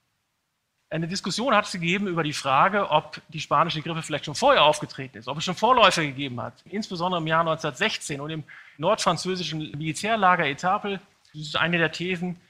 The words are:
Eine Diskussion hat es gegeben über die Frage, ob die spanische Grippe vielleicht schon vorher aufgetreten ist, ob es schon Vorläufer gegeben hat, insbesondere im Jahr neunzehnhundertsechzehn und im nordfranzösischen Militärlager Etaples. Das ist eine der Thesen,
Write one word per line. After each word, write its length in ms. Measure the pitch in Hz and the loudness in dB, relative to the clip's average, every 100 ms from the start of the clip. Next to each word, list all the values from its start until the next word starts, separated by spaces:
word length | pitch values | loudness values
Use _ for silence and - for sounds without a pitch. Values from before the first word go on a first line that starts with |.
| _ _ _ _ _ _ _ _ _ | _ _ _ _ _ _ _ _ _
Eine 180 | 160 165 | -6 -4
Diskussion 480 | 190 202 185 254 208 | -6 -6 -4 2 2
hat 100 | 208 | 2
es 60 | |
gegeben 360 | 185 170 196 202 | -2 -2 0 0
über 140 | 170 | -2
die 100 | 151 | -2
Frage, 600 | 143 135 135 180 202 175 | -2 2 4 4 2 2
ob 280 | 151 - - - | 0 0 -8 -14
die 100 | 156 | -12
spanische 420 | - 147 165 151 | 0 2 2 -2
Grippe 220 | 165 165 | -6 -8
vielleicht 220 | 156 147 - | -6 -6 -6
schon 100 | 139 | 0
vorher 280 | 170 170 | 4 6
aufgetreten 540 | 151 151 139 - 131 101 | 6 4 -2 -10 -14 -12
ist, 100 | 120 | -10
ob 100 | 147 | -6
es 40 | |
schon 120 | 185 175 | -6 0
Vorläufer 480 | 220 254 196 170 | 2 6 6 6
gegeben 360 | 151 131 143 120 | 0 -4 -8 -8
hat, 140 | 117 - - | -10 -12 -10
insbesondere 540 | 190 - 180 180 180 | -8 -6 -4 -2 -2
im 80 | 156 | 2
Jahr 160 | 160 | 2
neunzehnhundertsechzehn 800 | 165 160 156 135 208 - - 139 | 2 0 -4 -2 -2 -2 -6 -8
und 80 | 147 | -8
im 140 | 160 - - - - | -8 -10 -16 -20 -4
nordfranzösischen 840 | 160 220 196 165 180 185 160 156 156 | 0 2 2 0 -2 -4 -6 -8 -8
Militärlager 720 | 143 160 151 208 220 185 175 151 | -6 -6 -4 -2 2 4 4 2
Etaples. 540 | 135 180 202 208 196 - _ _ | -2 -2 -2 -2 -8 -10 _ _
Das 80 | 151 | -14
ist 160 | 156 - | -6 -2
eine 220 | 160 175 | 0 2
der 120 | 160 | 0
Thesen, 480 | - 175 180 180 175 _ | 0 -6 -4 -6 -8 _